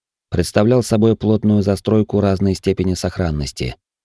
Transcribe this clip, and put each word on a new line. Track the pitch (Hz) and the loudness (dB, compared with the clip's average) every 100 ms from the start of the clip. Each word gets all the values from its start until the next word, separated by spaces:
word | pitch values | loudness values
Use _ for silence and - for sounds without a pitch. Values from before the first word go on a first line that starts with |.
| _ _ - | _ _ -6
представлял | 87 85 - 107 127 | -4 0 2 2 2
собой | 110 110 113 107 | 0 2 2 2
плотную | 104 107 107 104 | 0 0 2 2
застройку | 98 98 - 107 104 104 | 2 -2 0 0 2 0
разной | 101 95 98 92 | 0 2 0 0
степени | - 92 92 90 | -2 0 -2 -2
сохранности, | 95 - 87 76 69 - 64 - _ _ | -4 -2 -2 -2 -6 -6 -8 -8 _ _